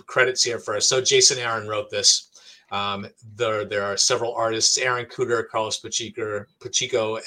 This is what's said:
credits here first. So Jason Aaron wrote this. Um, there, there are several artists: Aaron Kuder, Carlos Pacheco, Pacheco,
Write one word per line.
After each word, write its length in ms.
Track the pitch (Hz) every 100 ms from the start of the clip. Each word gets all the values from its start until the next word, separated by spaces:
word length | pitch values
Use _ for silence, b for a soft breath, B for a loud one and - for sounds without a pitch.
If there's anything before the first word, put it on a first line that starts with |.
| -
credits 360 | - 123 127
here 160 | 120 113
first. 300 | 107 107 -
So 120 | 131
Jason 360 | 127 135 123 131
Aaron 300 | 120 113 107
wrote 220 | 107 104
this. 400 | 104 98 - - B B B B
Um, 360 | 101 101 98 110 - 110 104
there, 280 | 117 107 101
there 180 | 104
are 120 | 101 98
several 380 | - 113 117
artists: 460 | 117 113 113 107 -
Aaron 260 | 131 123 120
Kuder, 420 | - 117 117 110
Carlos 300 | 113 107 -
Pacheco, 680 | 110 - 110 104 107 104 101 -
Pacheco, 580 | - - 123 123 110 110